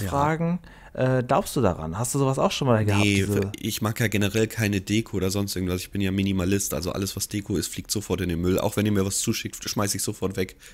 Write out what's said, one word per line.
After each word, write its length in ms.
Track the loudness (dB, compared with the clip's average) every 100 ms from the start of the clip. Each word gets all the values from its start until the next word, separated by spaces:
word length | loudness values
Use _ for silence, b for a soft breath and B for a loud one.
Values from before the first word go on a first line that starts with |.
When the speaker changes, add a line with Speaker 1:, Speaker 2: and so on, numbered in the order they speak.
| -2
Speaker 1:
Traumfänger. 40 | 0
Speaker 2:
fragen, 380 | 0 0 0 -2 -6 B B
äh, 300 | -2 0 2
glaubst 320 | 2 2 2 2
du 60 |
daran? 360 | 2 2 -4 -4
Hast 160 | -2 0
du 40 |
sowas 200 | 0 2
auch 120 | 0
schon 160 | 2 2
mal 160 | 4 4
gehabt, 180 | 4
Speaker 1:
Nee, 120 | 4 4
Speaker 2:
diese 360 | 2 0 -2 -4
Speaker 1:
ich 220 | -6 -2
mag 180 | -2 0
ja 80 | 0
generell 400 | 2 0 2 0
keine 340 | 0 0 0
Deko 360 | 0 0 0 -2
oder 120 | 0
sonst 260 | 0 -2 -2
irgendwas. 260 | -2 -2
Ich 100 | -4
bin 100 | -2
ja 100 | 0
Minimalist, 600 | 2 2 2 2 0 0
also 180 | -4 -4
alles, 240 | -4 -4 -4
was 120 | -6
Deko 280 | -6 -2 -2
ist, 100 | -2
fliegt 240 | -6 -6
sofort 300 | -4 -2 -2
in 80 | -2
den 100 | 0
Müll. 180 | 2 2
Auch 180 | 2 2
wenn 80 | 2
ihr 60 |
mir 140 | 2 2
was 140 | 0
zuschickt, 480 | -2 -2 -4 -8 -6
schmeiß 240 | -2 0 0
ich 60 |
sofort 340 | -4 -2 -4 -2
weg. 180 | -4 -6 B